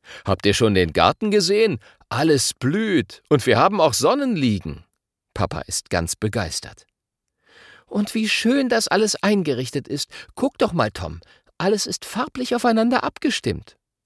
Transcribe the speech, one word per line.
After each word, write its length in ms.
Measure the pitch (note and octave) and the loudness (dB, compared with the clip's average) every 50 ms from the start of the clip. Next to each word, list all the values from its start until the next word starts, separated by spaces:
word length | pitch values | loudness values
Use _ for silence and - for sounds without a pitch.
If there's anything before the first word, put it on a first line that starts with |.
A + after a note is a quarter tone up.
| _ - - - - | _ -20 -20 -8 -4
"Habt 180 | - G2 - - | -2 -2 2 2
ihr 80 | G2+ | 2
schon 220 | F#2+ - A2+ A2 G2+ | 2 4 4 4 4
den 180 | F#2 F2+ E2 | 4 2 2
Garten 380 | D2 E2+ E2 G2 D3+ - - G#3+ | 4 4 4 4 4 2 0 0
gesehen? 480 | G3+ G#3 F3+ F3 G3+ G#3 A3+ A3 D#3 A2+ - - _ _ _ - | 2 2 2 2 2 2 2 0 0 -4 -8 -14 _ _ _ -6
Alles 420 | - A#2+ D3+ D#3+ D3+ C3 - - | -4 0 2 2 2 2 0 -2
blüht 720 | - - - B2+ D#3+ G#3 A3+ G#3+ F#3+ C#3+ G#2 - - - _ - | -4 -2 -2 -2 0 0 0 0 0 0 -2 -2 -8 -16 _ 0
und 160 | D3 C#3 - | 0 2 4
wir 100 | C3 A2 | 2 4
haben 240 | A#2 D3 G3 G#3 G3 | 4 4 2 4 2
auch 140 | D#3+ D3+ A2 | 2 2 2
Sonnenliegen." 920 | - B2 D#3+ A#3 C#4+ C#4+ B3+ A3+ E3 C3+ A#2+ G#2 F#2 - D#2+ C#2+ C#2+ - _ _ _ _ _ _ _ _ _ | 2 2 2 2 2 0 -2 -2 0 0 0 0 -2 -4 -8 -10 -12 -14 _ _ _ _ _ _ _ _ _
Papa 280 | - - G2+ - - D#2+ | -6 -4 -4 -4 -4 -6
ist 280 | - - - - - - | -8 -8 -8 -10 -6 -4
ganz 280 | - F2 E2 E2 - | -2 -2 -2 -2 -4
begeistert. 680 | - - G#2+ G2 A#2+ F#2+ D#2 - - - - - - - _ _ _ _ _ _ _ _ _ _ _ _ _ _ - - - - - _ | -6 -6 -4 -4 -4 -6 -6 -8 -10 -12 -12 -16 -18 -20 _ _ _ _ _ _ _ _ _ _ _ _ _ _ -20 -20 -20 -20 -20 _
"Und 280 | - - G3+ G#3 - - | -6 -4 -2 -2 -2 -2
wie 140 | A3+ A3 G#3 | -2 -2 -2
schön 400 | - - - A3 B3+ C#4+ C4+ B3 | -2 0 2 2 2 2 2 0
das 200 | A#3+ A3+ A3 - | 0 0 0 0
alles 260 | - G3 A3 G#3 - - | 2 2 2 0 0 0
eingerichtet 640 | - G3+ G#3+ G3+ F3 D3+ C3 A2+ C3 B2 - C#3+ A#2 - | 0 2 2 2 2 0 -2 -2 -4 -4 -6 -6 -6 -6
ist. 220 | - C#3+ - - - - - - _ | -6 -6 -6 -8 -12 -18 -20 -18 _
Guck 240 | - - C#4 - - | -4 -4 -4 0 0
doch 140 | - G#3+ | 0 0
mal, 180 | E3+ E3+ A#2 A2 | 2 0 0 0
Tom, 300 | - - F2+ D#2 D#2 E2+ - _ _ _ _ _ _ | -2 -6 -10 -10 -10 -12 -16 _ _ _ _ _ _
alles 300 | - E3+ F#3+ G#3+ G3+ - | -4 0 0 0 0 -2
ist 180 | - F#3+ - - | -4 -6 -8 -10
farblich 500 | - - G#3 C4 D#4 - - B3 - B3 | -8 -6 -6 -6 -6 -6 -8 -4 -4 -2
aufeinander 500 | A#3+ - B3 A3+ A3 A3+ A#3+ B3+ G#3+ - | 0 2 2 2 2 2 2 2 0 -2
abgestimmt." 720 | B3+ - - - D4+ - - - A#2+ - D2 - - - _ _ _ _ _ _ | -4 -4 -4 -2 -2 -2 -2 -2 -4 -4 -4 -8 -16 -20 _ _ _ _ _ _